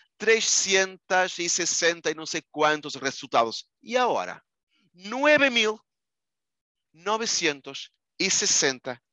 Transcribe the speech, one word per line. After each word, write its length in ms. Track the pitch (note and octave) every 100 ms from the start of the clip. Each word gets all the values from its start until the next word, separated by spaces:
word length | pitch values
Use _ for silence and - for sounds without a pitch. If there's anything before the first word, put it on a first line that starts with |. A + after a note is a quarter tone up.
| _ -
trescientos 1160 | G#3 A3+ - - F#3+ F#3+ F#3+ F#3 - F#3 F#3
sesenta 800 | - E3+ - E3+ - E3+ E3+ D#3
y 40 | D#3
no 100 | D#3
sé 180 | E3 -
cuántos 440 | D3 D3+ D3+ D3 C3+
resultados. 760 | C3 - C3 B2+ A#2 - - _
Y 140 | - B3
ahora, 500 | A#3+ A#2 F2+ - _ _ _ _ _
nueve 560 | F3 G3 B3 D4 D4+ C#4
mil 280 | A#3 G#3+ A3 _ _ _ _ _ _ _ _ _ _ _
novecientos 1000 | D#3 F#3 A3 A3+ - E3 C#3+ C3+ C3+ - _ _ -
y 120 | F#3
sesenta 720 | - G3+ - D3 B2+ C3 A#2+ _